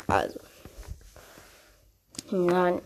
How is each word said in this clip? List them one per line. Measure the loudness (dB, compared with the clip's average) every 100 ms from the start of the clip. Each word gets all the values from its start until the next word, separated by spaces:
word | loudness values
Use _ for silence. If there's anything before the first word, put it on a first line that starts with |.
| 0
Also. | 2 2 -6 -16 -20 -20 -20 -16 -16 -18 -20 -20 -20 -20 -20 -20 _ _ _ _ -16 -6
Nein, | 0 2 4 2 0